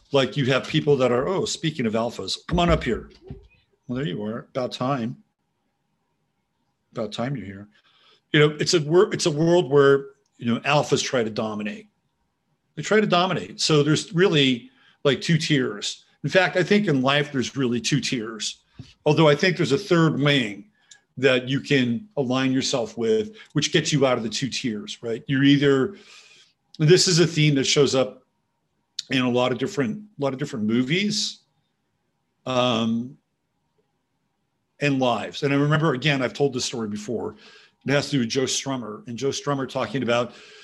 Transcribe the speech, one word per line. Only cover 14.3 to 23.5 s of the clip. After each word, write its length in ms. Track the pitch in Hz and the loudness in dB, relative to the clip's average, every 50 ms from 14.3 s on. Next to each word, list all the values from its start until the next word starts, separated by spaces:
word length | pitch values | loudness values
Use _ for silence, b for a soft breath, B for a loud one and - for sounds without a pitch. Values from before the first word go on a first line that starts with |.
| 170 147 139 131 127 117 - B B B B B B B - | 4 4 4 2 2 -2 -4 B B B B B B B 0
like, 160 | 143 127 - | 0 0 0
two 160 | - - 165 | 0 0 0
tiers. 680 | 147 160 - 151 135 127 117 104 101 - - - - b b b b b | 2 2 2 0 2 0 0 -4 -6 -8 -10 -10 -10 b b b b b
In 60 | 147 | 0
fact, 260 | - 190 180 170 - | 2 2 2 2 2
I 60 | 185 | 0
think 260 | 170 - 202 208 208 196 | 2 2 2 2 2 2
in 140 | 147 131 | 0 0
life 280 | 127 131 139 147 147 147 | 2 2 2 0 0 -2
there's 260 | - 131 113 - - | -4 -4 -4 -4 -4
really 240 | 135 135 120 120 120 | -4 -2 -2 -2 -2
two 200 | 117 - 147 147 | -2 0 -2 0
tiers. 640 | - - 135 123 107 113 113 107 - - - _ B B B B B B B B - | 0 -2 -4 -6 -6 -8 -10 -8 -8 -10 -10 _ B B B B B B B B 0
Although 240 | 151 147 - 165 151 | 0 4 4 6 4
I 80 | 147 | 4
think 220 | 147 - 185 170 - | 4 2 0 0 0
there's 120 | 160 117 | 0 0
a 80 | 135 139 | 0 0
third 400 | - - 180 165 165 160 - 123 | 0 2 2 4 4 2 2 0
wing 520 | 139 147 143 135 120 104 101 98 - _ b b b b b b b b _ | 0 2 2 2 0 -2 -6 -10 -16 _ b b b b b b b b _
that 320 | - 123 131 127 127 123 123 | 0 2 2 2 2 0 -2
you 120 | 139 131 | -4 -4
can 480 | - - 147 135 123 120 120 110 104 - - | -2 0 0 2 2 0 -2 -4 -6 -8 -6
align 360 | 147 135 120 127 131 131 131 | -4 -4 -2 -2 -2 0 0
yourself 440 | 131 135 123 - - 131 113 107 - 117 | 0 -2 -2 -2 -2 -4 -4 -6 -6 -4
with, 380 | 113 113 110 110 104 107 B B B B | 0 0 0 0 -2 -4 B B B B